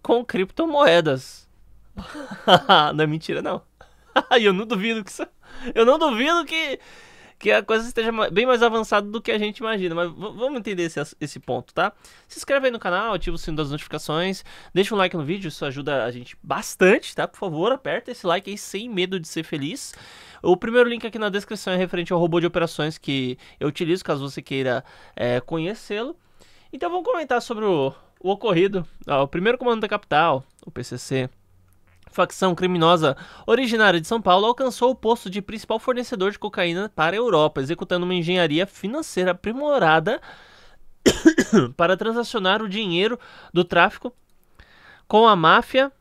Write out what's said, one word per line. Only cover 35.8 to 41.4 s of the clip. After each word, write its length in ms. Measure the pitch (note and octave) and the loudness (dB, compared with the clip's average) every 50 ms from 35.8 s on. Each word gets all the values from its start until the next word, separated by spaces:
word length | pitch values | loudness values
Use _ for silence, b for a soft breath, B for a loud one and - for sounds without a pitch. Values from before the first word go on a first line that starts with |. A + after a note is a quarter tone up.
| - - B3+ A#3+ B3 - - G3 F3+ G3 G3+ | -2 -2 -4 -4 -4 -6 -4 -2 -2 -2 -2
de 80 | - | -4
cocaína 480 | - G#3 - - F#3 F3 E3+ F3 G3+ A3 | -10 -10 -4 -2 -2 -2 -2 -4 -6 -6
para 260 | _ - D#3 D#3+ F3+ | _ -2 0 0 0
a 40 | G#3 | 0
Europa, 420 | A#3+ B3 G3 D#3 D3+ D3+ - C#3+ | 0 2 4 4 4 4 2 -2
executando 440 | C3+ C3 E3+ - - - F3+ F3+ F3 | -4 -4 -6 -6 -4 -4 -2 -2 -2
uma 100 | F3+ F#3 | 0 -2
engenharia 520 | F3+ E3 E3 F3+ F#3 F3 D#3+ D3 D#3 F#3 | -2 0 0 0 0 2 2 2 0 -2
financeira 640 | F#3+ _ - - G3 A#3 D#4 D#4+ - - - F3+ F#3 | -2 _ -10 -8 -6 -6 -6 -8 -6 -4 -2 0 0
aprimorada 880 | F3+ F#3 - G#3 A3+ C4 D4 D4 C#4+ C4 F#3+ D#3+ D#3 D#3+ D#3 F3+ A#3+ E4 B B B B B B B B B B B B B - - _ _ | 0 -2 -4 -8 -6 -4 -2 0 2 2 4 4 4 4 2 0 -4 -4 B B B B B B B B B B B B B -20 -20 _ _
<coughs> 640 | - - - - D#4+ D#4+ - | 2 2 4 2 2 2 2